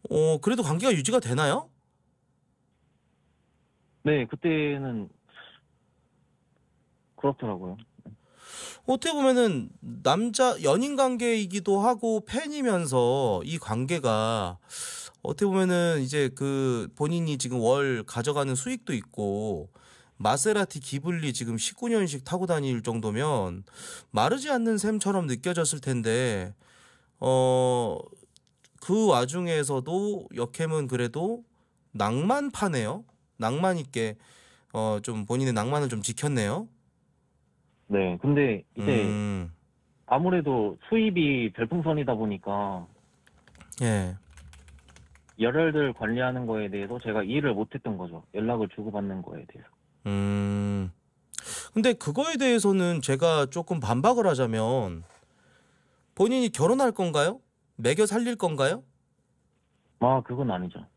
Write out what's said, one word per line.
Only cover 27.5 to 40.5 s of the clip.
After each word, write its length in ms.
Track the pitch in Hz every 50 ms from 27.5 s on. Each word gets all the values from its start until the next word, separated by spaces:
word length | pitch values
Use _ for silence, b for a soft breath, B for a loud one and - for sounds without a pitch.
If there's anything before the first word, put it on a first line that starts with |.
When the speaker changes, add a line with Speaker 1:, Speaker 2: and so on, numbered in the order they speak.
| 127 127 127 127 123 123 120 104 80 - - - - _ - _ _ _ _ _ _ _ _ _ _ _
Speaker 1:
그 260 | - - 185 220 220
와중에서도 1200 | 202 151 120 123 127 151 180 180 170 165 151 143 135 143 131 127 147 170 190 202 208 208 190 - - -
역캠은 520 | 120 120 120 - - 165 160 156 156 143
그래도 560 | 123 131 120 120 117 117 151 170 208 233 240 233 _ _ _ _ _ _ _ _ _
낭만파네요. 1120 | - 107 101 104 117 135 160 202 262 294 285 277 - - 214 190 156 123 110 107 151 208 233 _ _ _ _ _ _
낭만 400 | - 113 113 131 156 180 190 180
있게, 400 | 170 139 131 - 117 113 110 107 b b b b b b b b b b b -
어, 260 | 113 110 110 107 104 101
좀 220 | - 110 110 101
본인의 280 | 101 120 127 135 131 113
낭만을 340 | 107 107 123 143 147 143
좀 140 | 127 117 107
지켰네요. 680 | 101 - 113 - 147 147 143 120 107 101 123 185 226 - _ _ _ _ _ _ _ _ _ _ _ _ _ _ _ _ _ _ _ _ _ _ _
Speaker 2:
네, 300 | _ 101 98 95 90 87 90
근데 420 | - 139 147 143 143 127 107 95 - _ _
이제 280 | 117 101 104 131 113 101
Speaker 1:
음. 460 | 101 104 104 104 104 101 95 87 85 85 _ _ _ _ _ _ _ _ _ _
Speaker 2:
아무래도 720 | - 123 139 170 185 185 175 147 147